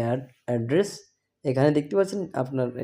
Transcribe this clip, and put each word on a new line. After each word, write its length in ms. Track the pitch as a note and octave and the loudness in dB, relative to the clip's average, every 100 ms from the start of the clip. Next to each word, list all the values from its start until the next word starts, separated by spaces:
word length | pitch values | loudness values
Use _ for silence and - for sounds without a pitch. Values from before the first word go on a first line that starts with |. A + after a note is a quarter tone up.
অ্যাড 160 | A#2 C3 C#3 _ - | 0 -2 -6 _ -4
অ্যাড্রেস, 440 | A#2+ A#2 D#3+ G3 - _ _ _ _ | -2 2 0 0 -6 _ _ _ _
এখানে 240 | D3 B2+ D3 | -2 4 4
দেখতে 240 | D3 D3 G3 | 4 2 0
পাচ্ছেন 240 | F#3+ G3+ F3 | 0 -2 -4
আপনার 340 | C3 C3 C3 B2 B2 | -4 -2 -2 -2 -2